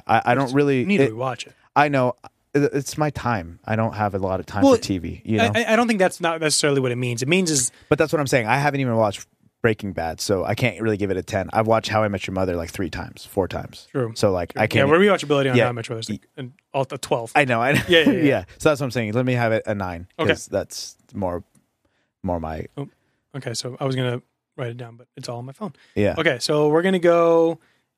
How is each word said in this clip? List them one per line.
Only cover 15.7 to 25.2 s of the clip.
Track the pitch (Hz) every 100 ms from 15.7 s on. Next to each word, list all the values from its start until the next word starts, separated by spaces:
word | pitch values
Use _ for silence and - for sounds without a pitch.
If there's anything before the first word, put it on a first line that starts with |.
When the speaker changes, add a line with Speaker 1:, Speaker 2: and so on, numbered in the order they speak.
Speaker 2:
Met | 120 113
Your |
Mother | 113
is, | 110
like, | 101
Speaker 1:
E- | - -
Speaker 2:
an, | 127 - _
all | 135
the | 139 135
twelfth. | - 131 117 -
Speaker 1:
I |
know, | 135 117
I | 127
know. | 143 180
Speaker 2:
Yeah, | 170
yeah, | 156
yeah. | 190
Speaker 1:
<laughs> |
Yeah. | 147 110 92 -
So | 156
that's | 135
what | 135
I'm |
saying. | 123 110
Let | 117
me | 127
have | 123 117
it | 110 -
a |
nine, | 101 92 87 92 -
Speaker 2:
Okay. | 156
Speaker 1:
'cause | 156 -
that's | 98 - - - - _
more, | 101 92 87 - _ _ _ _ _ _ _
more | 95 87
my | 80 80 - -
Speaker 2:
Oh, | 139 _ _ _ _ 139
okay, | 127
so | 117 127 127
I |
was | 139
gonna | 131 127 123 - _ _ -
write | 120
it | 120
down, | 117 117
but | 120
it's | -